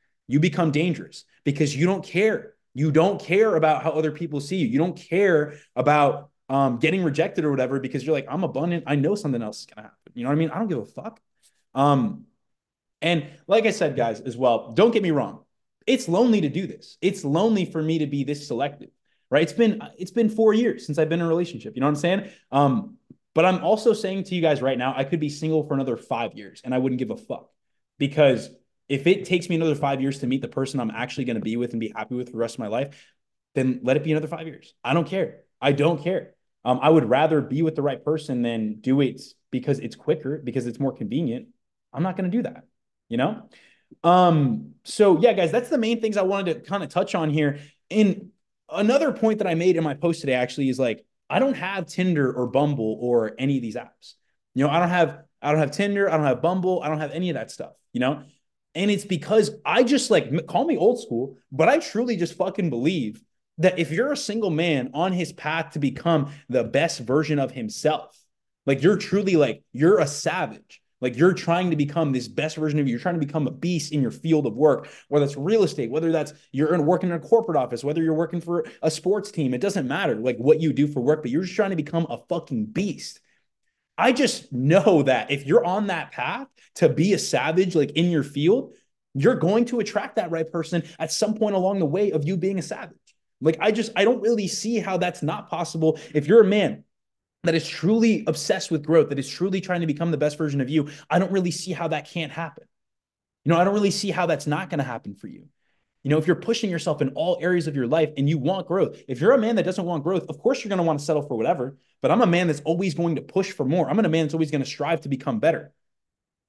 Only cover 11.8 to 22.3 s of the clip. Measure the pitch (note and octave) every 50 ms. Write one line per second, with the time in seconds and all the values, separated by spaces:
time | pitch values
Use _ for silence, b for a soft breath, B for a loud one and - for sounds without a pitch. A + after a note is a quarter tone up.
11.8 | C#3 D3 C#3+ C3+ A#2 G2+ D#2+ - - _ _ _ _ _ _ _ _ _ _ _
12.8 | _ _ _ - - E3+ F3 D#3 C#3+ B B B B - G3 A3+ G#3+ A3 - -
13.8 | E3+ C#3+ B2+ C3 A#2 A#2 A2 - - C3 A#2 A#2+ C3 A#2+ A#2 A2 - - A2+ D#3+
14.8 | G#3+ A#3+ A3 G#3+ F#3+ E3+ D#3 C#3 A2+ G2 F#2+ - _ _ _ _ _ _ _ _
15.8 | - - C4 B3+ - E3+ E3+ G3 B3 B3 A3 G3+ D#3+ C#3+ - F3 G3 - - -
16.8 | - - - - - G3 G3 - - C#3 C#3+ E3+ G#3 A3+ A3 F#3+ F3 - - D#3+
17.8 | D#3 D#3 E3 D#3+ D3+ C#3+ C#3+ C#3+ C3+ C#3 D3 C#3+ - - B2 A#2+ C#3 - - -
18.8 | - - _ _ _ _ _ _ _ - C3 D3+ E3+ E3 - - A#3 G#3+ F#3+ -
19.8 | - - - - F#3 - - A#3 A3 G#3+ G#3+ A3+ A3 A3 G#3 A3+ B3 A3 - -
20.8 | - - D3 D#3+ D#3 D3+ E3+ F3 E3+ E3 D#3+ F3 F3+ E3 - G#2+ - D#3 B2 B2+
21.8 | C3+ D3 D3 C#3+ D#3 E3+ F#3+ G3+ - B